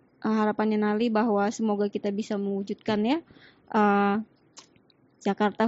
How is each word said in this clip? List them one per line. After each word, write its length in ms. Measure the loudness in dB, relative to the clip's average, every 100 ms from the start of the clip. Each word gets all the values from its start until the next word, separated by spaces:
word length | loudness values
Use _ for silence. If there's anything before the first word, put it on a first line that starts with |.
| _ _
eh, 140 | -2 0
harapannya 400 | 0 0 0 2
Nali 320 | 0 0 0
bahwa 400 | 2 2 2 0
semoga 400 | -2 -2 0 -2
kita 240 | -2 -4
bisa 240 | -4 -4 -4
mewujudkan 640 | -4 -4 -6 -8 -4 0 0
ya, 100 | -2 -4 -20 -20 _ -4
eh, 420 | 2 2 4 2 0 -6 _ _ -20 -20 _ _ _ _ _
Jakarta 400 | -4 0 -2 0